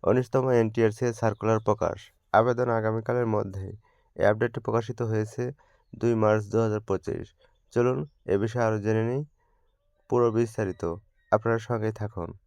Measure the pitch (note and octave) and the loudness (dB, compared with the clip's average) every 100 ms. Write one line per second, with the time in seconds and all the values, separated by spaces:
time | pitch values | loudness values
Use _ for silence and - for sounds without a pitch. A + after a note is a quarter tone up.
0 | - B2+ B2+ C#3 C3 A#2+ A2 A2 A2+ G#2+ | 2 0 0 -2 2 2 2 2 0 0
1 | B2 A2+ A2 G#2 G#2+ A2 A2 G#2 - - | -4 -2 -4 -2 0 0 2 0 -2 -4
2 | - _ _ G#2 A#2 A#2+ B2 A2+ A2 A2 | -12 _ _ 2 4 2 0 0 0 -2
3 | A2 A#2+ A#2 G#2+ F#2+ F#2 F#2+ G#2 _ _ | -2 -2 0 -2 -2 -8 -12 -14 _ _
4 | _ - G2+ G#2+ A#2+ A2+ A2 A2+ A2+ B2 | _ 0 2 2 0 -2 -2 -4 -4 -6
5 | A#2 A2 A2 - B2 C#3 _ _ _ A2+ | -2 -2 -2 -6 -8 -10 _ _ _ -2
6 | A#2 A2+ G#2+ G#2+ G#2 A2 A2+ G#2+ G#2+ F#2+ | 0 4 4 4 2 0 0 -2 -2 -4
7 | - - - _ _ _ _ A#2+ B2 C3 | -4 -8 -10 _ _ _ _ 0 0 0
8 | D3 _ - G2 A2 A#2+ A2+ A2 G#2 A2 | -6 _ -2 -2 0 0 0 0 0 0
9 | A2+ C3 D3 _ _ _ _ _ _ _ | 0 -4 -8 _ _ _ _ _ _ _
10 | _ A#2+ A#2+ A2 A#2 - G2+ F2+ E2+ F2+ | _ 2 2 2 -2 -2 -4 -4 -6 -8
11 | _ _ _ G#2+ A2+ A2+ A2 A#2 A2 A2 | _ _ _ 0 2 -2 -2 -4 -4 -4
12 | G#2 F#2+ E2+ - | -8 -8 -10 -12